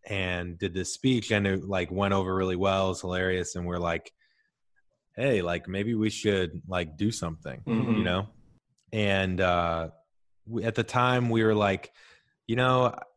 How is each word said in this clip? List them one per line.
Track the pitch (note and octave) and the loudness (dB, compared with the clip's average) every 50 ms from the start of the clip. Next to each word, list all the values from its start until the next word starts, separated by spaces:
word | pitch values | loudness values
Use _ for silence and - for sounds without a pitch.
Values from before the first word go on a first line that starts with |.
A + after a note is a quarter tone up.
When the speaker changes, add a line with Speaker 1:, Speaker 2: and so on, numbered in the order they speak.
| _ | _
Speaker 1:
and | - G#2+ G2 F#2 F2+ F2+ F2 F2 F2 E2+ | -4 -4 -2 -2 -2 -2 -4 -4 -8 -8
did | E2+ G2+ F#2+ E2+ | -4 -6 -4 -2
this | F#2 F2+ - - | -4 -4 -4 -6
speech, | - - C3 C3 A#2+ G#2 - | -2 0 2 2 2 0 0
and | A2 G#2 G2+ | 0 2 2
it, | G2 F#2+ F#2+ D#2 | 2 0 0 -2
like, | F#2+ G2 F#2 F2 E2 | -2 -2 -2 -2 -2
went | F2 F#2 G2+ G2 G2 | 0 0 2 2 2
over | G2 F#2+ F#2 F#2+ | 2 2 0 0
really | F#2+ F#2+ F#2+ F#2 | 0 0 0 0
well. | F2+ F#2+ G2 F#2+ F#2+ F#2+ | 0 2 2 2 2 2
It | F#2+ | 0
was | F#2 - | 0 -4
hilarious, | - F2+ F2+ F#2 F#2 F#2 F#2 F#2 F2 - - | -4 -4 -2 0 0 0 0 -2 -2 -4 -6
and | F2+ F2 | -6 -4
we're | F2 F2 | -4 -4
like, | F2 F2 E2+ E2+ E2 - - _ _ _ _ _ _ _ _ _ _ _ _ _ _ _ _ _ _ _ _ _ | -2 -2 -2 -2 -4 -6 -12 _ _ _ _ _ _ _ _ _ _ _ _ _ _ _ _ _ _ _ _ _
"Hey, | - B2 C#3 B2 G2+ F2 | -4 0 0 2 2 0
like, | E2+ F2 F2 - | 0 -2 -4 -4
maybe | - F#2+ G2 G2+ A2+ A#2 | -6 -6 -4 -2 -2 0
we | G#2+ A2 A2 | 0 0 -2
should, | G#2 - - G#2+ G2+ F#2+ F#2 E2+ F2 E2+ - | -2 0 0 2 2 2 0 -2 -4 -10 -10
like, | F2+ F#2 F2+ F2 D2+ D2+ | -4 -4 -4 -4 -4 -4
do | D2+ G2 G#2+ | -2 -2 -2
something," | G#2+ - - E2+ D#2+ D#2 - D2+ B1+ B1+ - | -2 -2 -6 -6 -8 -8 -10 -12 -12 -10 -6
Speaker 2:
Mm-hmm. | - - A2+ - A#2 A2+ | -2 -2 0 2 2 2
Speaker 1:
you | G#2+ F2+ | 2 2
know? | F2+ F2+ F#2+ G#2 G#2+ - - - _ _ _ _ _ _ _ _ _ - | 2 0 0 -2 -4 -10 -20 -20 _ _ _ _ _ _ _ _ _ -2
And, | A2 G#2 G2+ G2 G2 F#2+ F#2+ F#2 F2+ | 0 2 2 4 2 2 0 2 2
uh, | F#2+ F2+ F2 F2 E2+ E2+ E2 E2 E2 D#2+ - - _ _ _ _ _ _ _ _ _ | 2 4 4 2 2 0 0 -2 -4 -6 -10 -16 _ _ _ _ _ _ _ _ _
we, | A2 A2+ A2+ G#2+ | -8 -6 -4 -2
at | A#2 A2 | -2 -2
the | - A2+ | -2 -4
time, | - - B2+ B2 B2+ B2+ B2 B2 A#2+ | 0 0 2 2 4 4 2 2 2
we | A#2 A2+ A2 | 4 4 4
were | A2 G#2+ | 4 4
like, | G#2 G#2 G2 F#2+ F#2 - - _ - - - - _ _ _ _ _ _ | 4 4 2 2 0 -4 -10 _ -20 -20 -20 -20 _ _ _ _ _ _
"You | - A2+ | -4 0
know | B2 B2+ B2+ B2+ B2+ B2+ A#2+ - - - - _ | 2 4 4 4 4 4 2 0 -4 -16 -18 _